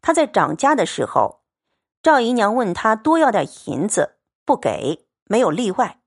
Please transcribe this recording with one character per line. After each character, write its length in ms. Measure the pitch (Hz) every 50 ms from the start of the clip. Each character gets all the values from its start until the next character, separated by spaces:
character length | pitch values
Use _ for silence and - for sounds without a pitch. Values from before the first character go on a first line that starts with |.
她 120 | - - 330
在 140 | 320 311
长 300 | - - 202 160 139 156
家 200 | 160 - 269 311
的 100 | 254 180
时 180 | - - - 131
候， 380 | - - 135 107 101 - _ _ _ _ _ _ _ _ _ _ _ _ _ _
赵 180 | 320 311 262
姨 120 | 240 226 247
娘 200 | 240 214 202 220
问 180 | 254 247 196 175
她 220 | - - 220 220
多 240 | 220 220 311 320 330
要 140 | 320 269 220
点 120 | 196 143 - - - -
银 220 | - 135 123 160 208
子， 300 | - - 147 - _ _ _ _ _ _ _
不 120 | - 277
给， 520 | 240 - 226 101 - - 123 170 - _ _ _ _ _
没 160 | _ 202 226
有 100 | 254 185
例 220 | 151 185 247 208 185
外。 280 | - 247 190 - _ _